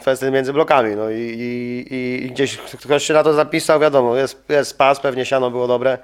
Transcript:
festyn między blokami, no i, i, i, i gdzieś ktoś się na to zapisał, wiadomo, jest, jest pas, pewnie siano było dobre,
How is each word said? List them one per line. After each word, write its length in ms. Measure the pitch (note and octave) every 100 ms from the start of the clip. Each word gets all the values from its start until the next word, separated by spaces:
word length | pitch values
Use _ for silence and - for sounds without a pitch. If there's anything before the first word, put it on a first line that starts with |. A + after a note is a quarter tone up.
festyn 300 | - C3 C3+
między 200 | C3+ C3
blokami, 420 | C#3+ D#3 C#3+ A2 G#2
no 140 | A2
i, 60 | A2
i, 760 | A#2 A#2 A#2+ B2 B2 B2 -
i, 320 | C3 B2+ B2+ B2+
i 60 |
gdzieś 260 | B2 C3 -
ktoś 460 | - - B2 C#3+
się 100 | D3
na 100 | D#3
to 100 | D3+
zapisał, 460 | D3+ D3 D#3+ - D#3
wiadomo, 360 | D3+ C#3 A#2+ B2
jest, 280 | C3+ - -
jest 280 | D3 C3 -
pas, 220 | C3+ C#3
pewnie 260 | C#3+ B2+ B2
siano 260 | C3+ B2+
było 160 | B2 B2
dobre, 300 | B2 B2+ B2+